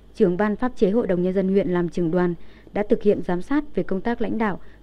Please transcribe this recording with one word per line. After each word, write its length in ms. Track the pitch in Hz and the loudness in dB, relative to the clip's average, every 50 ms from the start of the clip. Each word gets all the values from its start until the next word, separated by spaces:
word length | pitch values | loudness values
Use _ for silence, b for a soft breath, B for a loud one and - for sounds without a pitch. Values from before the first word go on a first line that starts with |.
| b b - | b b 0
Trưởng 220 | - 220 175 180 | 2 2 4 4
ban 200 | 180 208 214 208 | 2 0 0 0
Pháp 160 | - 254 254 - | 0 -2 -4 0
chế 140 | - 226 185 | 2 2 2
Hội 160 | 202 247 - | 2 2 0
đồng 160 | 185 185 175 | 0 0 0
Nhân 120 | 180 185 180 | 0 0 0
dân 140 | 196 190 190 | 0 0 2
huyện 200 | 190 196 190 180 | 2 2 2 2
làm 200 | 180 175 175 170 | 0 0 0 0
trưởng 220 | - - 175 160 | -2 -2 0 0
đoàn, 240 | 165 180 180 175 175 B B B B B B B | 2 2 0 0 -2 B B B B B B B
đã 100 | - 196 202 - | -4 -4 0 0
thực 140 | - - | 0 2
hiện 180 | - 202 190 - - | 4 2 2 2 0
giám 160 | - 180 180 | -2 -4 -4
sát 320 | - - 277 302 294 - - | -2 0 0 -2 -2 -2 -4
về 80 | 190 | -4
công 180 | - - 196 190 | -2 -2 -2 -2
tác 220 | 190 233 233 - | -2 -4 -2 -2
lãnh 160 | 208 190 208 220 | -2 -2 -2 0
đạo 220 | 226 208 170 b b b b b | 0 -2 -2 b b b b b